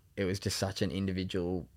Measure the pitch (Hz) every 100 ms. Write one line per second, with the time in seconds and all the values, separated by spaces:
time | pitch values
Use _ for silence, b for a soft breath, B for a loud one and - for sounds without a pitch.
0 | - - 95 98 - - 98 98 98 90
1 | 98 92 92 95 87 92 -